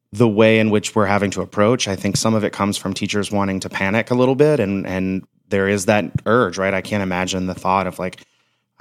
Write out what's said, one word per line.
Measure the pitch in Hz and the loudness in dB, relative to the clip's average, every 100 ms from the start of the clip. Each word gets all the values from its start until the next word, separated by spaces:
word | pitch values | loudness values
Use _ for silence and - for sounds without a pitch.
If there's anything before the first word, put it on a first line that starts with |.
| _ | _
the | 104 117 | 2 2
way | 104 110 110 | 6 6 6
in | 110 | 4
which | 104 - | 0 0
we're | 110 98 | 0 2
having | 101 98 | 2 0
to | 92 | -2
approach. | 90 104 104 127 104 | -4 2 2 2 -2
I | 92 | -2
think | 101 90 | -2 0
some | 113 | 0
of | 110 | 0
it | 104 | -2
comes | - 101 98 | -2 -2 -2
from | 98 | -6
teachers | 92 104 107 92 | -6 -4 -4 -2
wanting | 104 98 95 | -2 -2 -4
to | 90 | -6
panic | - 98 110 110 | -4 -2 0 0
a | 123 | 0
little | 127 131 | 2 2
bit, | 151 147 | 2 2
and, | 98 98 - | 0 -2 -4
and | 92 95 95 - _ _ | -4 -2 -4 -8 _ _
there | 101 98 | -2 0
is | 101 92 | 2 2
that | 104 85 - - | 2 0 -4 0
urge, | 120 117 101 | 2 0 0
right? | 95 | -2
I | 95 | -2
can't | - 104 | -2 -4
imagine | 95 90 92 92 92 | -2 -2 -2 -4 -4
the | 90 | -4
thought | 95 98 90 | 0 0 0
of, | 85 | -4
like, | 92 - - _ _ _ _ - | -8 -8 -20 _ _ _ _ -4